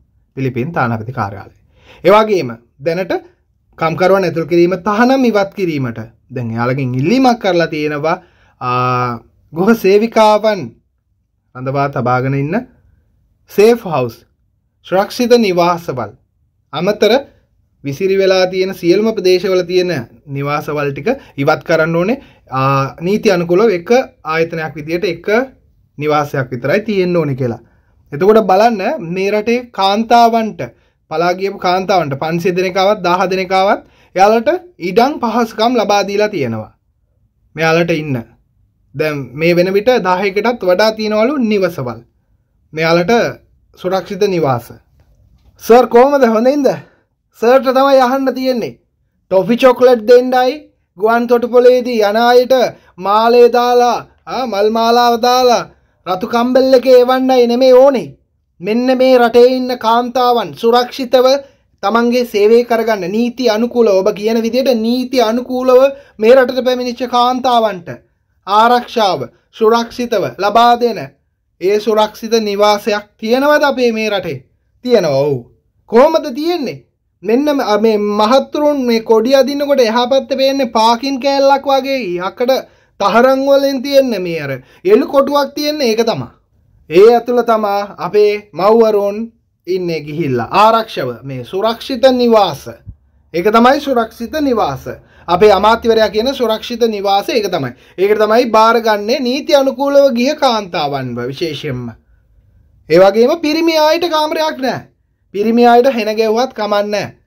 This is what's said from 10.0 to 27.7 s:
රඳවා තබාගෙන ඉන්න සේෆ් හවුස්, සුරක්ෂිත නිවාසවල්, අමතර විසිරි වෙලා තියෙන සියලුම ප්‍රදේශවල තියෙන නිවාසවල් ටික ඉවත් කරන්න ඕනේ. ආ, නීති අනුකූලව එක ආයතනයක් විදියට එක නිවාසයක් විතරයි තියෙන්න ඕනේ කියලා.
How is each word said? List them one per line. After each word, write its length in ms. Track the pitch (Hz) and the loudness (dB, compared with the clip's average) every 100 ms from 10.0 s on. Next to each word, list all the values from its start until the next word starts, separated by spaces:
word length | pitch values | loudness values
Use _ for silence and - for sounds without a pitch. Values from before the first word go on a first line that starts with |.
| 226 226 214 214 214 202 117 - _ _ _ _ _ _ _ 123 | 2 2 2 2 0 -4 -8 -16 _ _ _ _ _ _ _ -12
රඳවා 320 | 131 139 143 | -6 -4 -2
තබාගෙන 440 | 139 123 127 135 | -2 -2 -2 -2
ඉන්න 220 | 139 143 202 262 _ _ _ _ _ _ _ _ | -4 -4 -6 -8 _ _ _ _ _ _ _ _
සේෆ් 300 | - 220 240 | 2 2 2
හවුස්, 320 | 190 147 120 - _ _ _ _ _ _ - | -2 -4 -4 -8 _ _ _ _ _ _ -4
සුරක්ෂිත 440 | 180 202 - 240 240 | -2 -2 -2 2 2
නිවාසවල්, 760 | 208 175 175 170 170 127 104 - _ _ _ _ - | 2 2 0 -2 -6 -8 -10 -12 _ _ _ _ -12
අමතර 380 | 143 185 214 208 262 - _ _ _ _ _ 139 | -6 -4 0 2 0 -2 _ _ _ _ _ -12
විසිරි 320 | 139 190 196 | -4 -2 0
වෙලා 280 | 190 185 180 | 2 2 0
තියෙන 260 | 185 190 | -2 -6
සියලුම 340 | 185 170 190 220 | -4 0 0 0
ප්‍රදේශවල 480 | 214 185 180 196 185 | -2 0 0 0 -2
තියෙන 280 | 170 180 180 151 113 _ 147 | 0 -2 -2 -4 -8 _ -12
නිවාසවල් 640 | 139 143 147 151 147 143 | -8 -6 -6 -6 -6 -6
ටික 180 | 139 170 269 - - | -4 -6 -6 -8 -4
ඉවත් 240 | 139 156 | -2 -2
කරන්න 320 | - 160 160 165 | 0 0 0 -2
ඕනේ. 260 | 190 277 - _ - | -2 -4 -8 _ -10
ආ, 480 | 131 135 135 135 - | -2 0 0 -4 -6
නීති 300 | 170 208 220 | -4 0 0
අනුකූලව 380 | 175 170 175 226 | 0 0 2 2
එක 200 | 175 175 247 262 _ | 0 0 0 0 _
ආයතනයක් 520 | 156 160 170 165 156 160 | -6 -4 -4 -6 -10 -10
විදියට 300 | 151 175 190 | -8 -6 -4
එක 220 | 170 - 220 262 _ _ _ _ - | -6 -2 -2 -2 _ _ _ _ -8
නිවාසයක් 500 | 151 147 143 143 131 | -2 -2 -2 -6 -6
විතරයි 300 | 123 139 196 | -6 -2 -2
තියෙන්න 340 | 214 196 180 175 | -2 -2 0 -2
ඕනේ 180 | 147 131 | -2 -4
කියලා. 260 | 123 113 _ | -6 -8 _